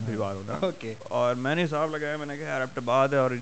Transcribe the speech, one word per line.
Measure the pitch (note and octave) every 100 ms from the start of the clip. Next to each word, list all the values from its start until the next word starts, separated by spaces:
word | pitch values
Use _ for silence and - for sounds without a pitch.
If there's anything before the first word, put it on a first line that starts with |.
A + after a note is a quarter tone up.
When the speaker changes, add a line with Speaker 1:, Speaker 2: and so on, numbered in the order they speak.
| A2
Speaker 1:
بھجوا | G#2+ G2
رہا | F#2+
ہوں | G2+
نا۔ |
Speaker 2:
اوکے۔ | D3+ F3+ - A2+ -
Speaker 1:
اور | - A#2+ B2 B2
میں | C3 D#3+
نے |
حساب | E3+ D3+ D#3 D3+
لگایا، | D3 D3+
میں | D3
نے | C#3+
کہا، | D3+
"یار | C#3
اب | B2+
تو | C3+
بعد | A#2+ C3 C#3
ہے | C#3
اور | B2+ B2